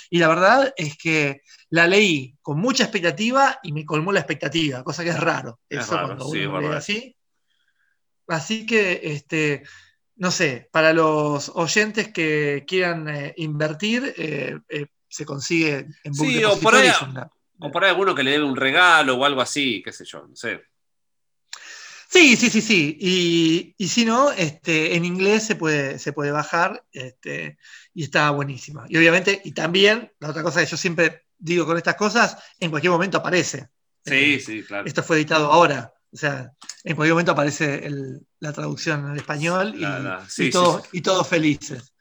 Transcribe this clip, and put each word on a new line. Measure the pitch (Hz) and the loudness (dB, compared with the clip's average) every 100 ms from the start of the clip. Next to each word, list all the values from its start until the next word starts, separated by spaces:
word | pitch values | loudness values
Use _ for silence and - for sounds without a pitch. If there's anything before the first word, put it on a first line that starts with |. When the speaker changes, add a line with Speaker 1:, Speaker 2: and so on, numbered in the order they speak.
| - | -2
Speaker 1:
Y | 170 | 2
la | 160 | 4
verdad | 165 190 262 262 - | 6 6 6 2 -2
es | 147 - | -8 -6
que | 165 156 143 139 _ - _ | -2 0 0 -4 _ -20 _
la | 165 170 | 2 4
leí | 202 202 147 127 _ | 4 4 2 -4 _
con | 151 147 | -6 -2
mucha | 247 262 220 | 0 0 0
expectativa | - 170 202 226 262 269 - | 0 -2 -2 0 2 2 0
y | 170 | -8
me | 147 151 | -10 -4
colmó | 156 175 | -4 0
la | 190 | -2
expectativa, | - 151 151 165 151 127 | -2 -4 -4 -2 -2 -4
cosa | 156 156 | -8 -6
que | 170 | -4
es | 165 | -2
raro. | 165 139 127 113 - | -2 -2 -6 -14 -10
Speaker 2:
Es | - 110 | -8 -4
Speaker 1:
Eso | - | -4
Speaker 2:
raro, | 87 | -6
Speaker 1:
cuando | 101 143 | -8 -8
Speaker 2:
sí, | 101 | -4
Speaker 1:
uno | |
Speaker 2:
es | 98 | -4
Speaker 1:
lo | 92 | -4
lee | 90 | -4
Speaker 2:
verdad. | 85 | -4
Speaker 1:
así. | - 214 262 _ _ _ _ _ _ _ _ _ _ _ - | -6 -8 -8 _ _ _ _ _ _ _ _ _ _ _ -6
Así | 160 147 220 226 | -6 -4 -6 0
que, | 220 190 170 | 2 2 -2
este, | 160 147 - 160 151 139 - - _ _ _ - | -6 -8 -4 -2 0 -2 -8 -20 _ _ _ -6
no | 180 | -4
sé, | 175 156 120 - | 0 0 -2 -2
para | 160 160 | 2 4
los | 165 156 151 147 143 - | 6 4 2 0 -2 -4
oyentes | - 160 214 214 220 - | -4 0 0 0 -2 -4
que | - 160 151 147 139 143 | -2 -2 0 -2 -4 -4
quieran, | 185 175 165 151 | -2 -2 -2 -6
eh, | 147 139 - | -8 -8 -8
invertir, | 156 147 156 151 208 247 269 - | -6 -2 -4 -2 -2 -2 -4 -8
eh, | 156 143 139 151 - | -6 -6 -6 -10 -10
eh, | 151 147 _ _ | -10 -10 _ _
se | - | -14
consigue | 151 139 - 165 160 139 156 - | -10 -8 -2 0 0 -2 -8 -14
en | 147 | -8
Book | 143 262 | -2 0
Speaker 2:
Sí, | 233 | 2
o | 214 196 | 2 4
por | 220 254 | 6 6
Speaker 1:
Depository, | 254 | 6
Speaker 2:
ahí, | |
Speaker 1:
es | 180 | 4
una, | 135 131 123 _ _ _ | -2 -10 -14 _ _ _
Speaker 2:
o | 147 | -6
por | 170 | 0
ahí | 190 | 2
alguno | 175 190 | 4 2
que | 143 | 2
le | 135 | 2
debe | 147 | 2
un | 143 123 | 0 0
regalo | 135 156 180 160 135 123 | 2 4 6 6 4 2
o | 143 | 2
algo | 135 | 0
así, | 120 147 135 98 | -2 -2 -2 -4
qué | 107 | -8
sé | - | -16
yo, | - 78 73 | -16 -18 -18
no | - | -12
sé. | 117 87 _ _ _ _ _ _ _ _ _ - - - - - - | -10 -10 _ _ _ _ _ _ _ _ _ -20 -20 -20 -20 -20 2
Speaker 1:
Sí, | 370 294 226 | 6 6 6
sí, | 233 | 2
sí, | 220 | 0
sí. | 220 190 147 160 | 2 2 0 -2
Y, | 185 185 175 170 160 170 - - | 0 0 2 2 2 0 -4 -6
y | 170 | -2
si | 233 226 | 0 2
no, | 233 285 | 2 2
este, | 208 156 - 175 160 165 175 | 0 -4 -4 -2 0 0 0
en | 175 | -2
inglés | 180 196 214 214 | 0 2 2 0
se | 156 | -2
puede, | 160 147 135 147 | 0 0 -2 -6
se | 151 | -8
puede | 147 143 | -4 -2
bajar, | 147 147 170 185 220 - | -2 -2 0 -2 -4 -14
este, | 139 127 - - 143 156 151 - - - | -16 -16 -14 -12 -10 -10 -14 -20 -20 -14
y | 175 | -10
está | 139 165 147 | -4 0 2
buenísima. | 143 139 127 - 147 - | 0 -4 -10 -14 -18 -2
Y | 160 | 4
obviamente, | 165 180 190 196 | 6 4 2 -2
y | 156 | -4
también, | 147 160 185 202 226 233 _ | -4 -2 4 4 2 -4 _
la | 151 | -10
otra | 156 | -6
cosa | 160 165 | -2 0
que | 156 | 0
yo | 165 | -2
siempre | 180 170 165 - _ _ | -2 0 0 -2 _ _
digo | 165 175 156 | -2 0 0
con | 170 | 0
estas | 170 - | -2 0
cosas, | 208 233 208 - - - | 0 2 2 -2 -20 -8
en | 170 | -4
cualquier | 151 180 | 0 2
momento | 170 190 156 | 2 0 -2
aparece. | - 180 139 131 - _ _ _ - | 0 0 0 -6 -14 _ _ _ -2
Speaker 2:
Sí, | 139 147 135 | 2 2 0
Speaker 1:
Eh, | - | -4
Speaker 2:
sí, | 110 | -12
claro. | 95 101 98 | -10 -10 -6
Speaker 1:
esto | 170 | -6
fue | - 156 | 0 0
editado | 151 160 147 | 2 0 4
ahora. | 165 156 135 117 _ _ | 6 6 2 -8 _ _
O | - | -8
sea, | 147 131 123 _ - - 180 | -6 -6 -12 _ -20 -12 -6
en | 151 | 0
cualquier | 156 | 2
momento | 165 175 | 4 2
aparece | 151 147 147 151 139 147 | 2 0 -2 -2 -4 -6
el, | 139 135 131 - _ | -8 -10 -14 -18 _
la | 156 | -12
traducción | 147 151 143 160 147 143 | -8 -8 -6 -4 -4 -4
al | 147 | -8
español | - 151 170 185 208 - | -8 -4 -2 -2 -2 -4
y, | |
Speaker 2:
La, | 98 92 | -6 -6
la, | 95 92 95 | -8 -10 -10
Speaker 1:
y | |
Speaker 2:
sí, | - 135 | -4 0
sí, | |
Speaker 1:
todos, | 180 180 180 | 4 4 2
Speaker 2:
sí. | - | -4
Speaker 1:
y | 185 | -4
todos | 196 185 - | 0 0 0
felices. | 170 156 143 - 127 - _ | 0 2 0 -6 -14 -16 _